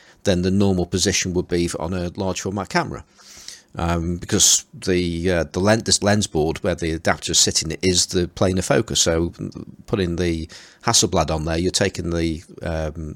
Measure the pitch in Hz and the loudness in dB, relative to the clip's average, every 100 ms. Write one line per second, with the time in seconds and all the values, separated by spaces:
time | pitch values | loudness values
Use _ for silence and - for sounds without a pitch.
0 | - _ - 90 92 95 101 92 85 95 | -20 _ 0 2 2 4 4 2 0 0
1 | 101 87 92 87 87 90 87 - 85 92 | 0 0 0 -2 0 0 0 -2 -4 -4
2 | 87 92 95 90 101 98 95 175 135 - | -4 -4 -4 -4 -4 -6 -2 -2 -2 -6
3 | - _ - - - - _ - 85 85 | -14 _ -20 -20 -20 -20 _ -4 -2 0
4 | 85 87 - 104 - - - - - 90 | 0 -4 -2 2 4 2 -2 -8 0 2
5 | 87 82 87 87 78 92 98 113 104 90 | 2 0 0 0 0 0 2 2 2 2
6 | 98 104 95 80 78 80 101 85 82 80 | 4 2 2 0 0 0 -2 -2 -2 -2
7 | 98 90 - 85 - - 80 80 92 90 | 0 -2 0 2 2 2 -2 -2 0 2
8 | - 92 87 - 98 92 - 143 113 - | 2 0 -2 0 0 2 2 2 2 0
9 | - 82 85 - - - - - - 110 | 2 2 0 -4 -10 -10 -14 -18 -4 -2
10 | 90 85 87 82 80 - - - - 117 | 0 0 -2 -2 -6 -12 -20 -6 0 2
11 | 104 87 80 80 78 82 90 - 101 - | 2 2 2 0 0 0 0 2 0 -2
12 | 85 85 82 78 - - - 80 78 76 | -4 0 0 -2 -8 -10 -6 -4 -4 -6
13 | 76 | -10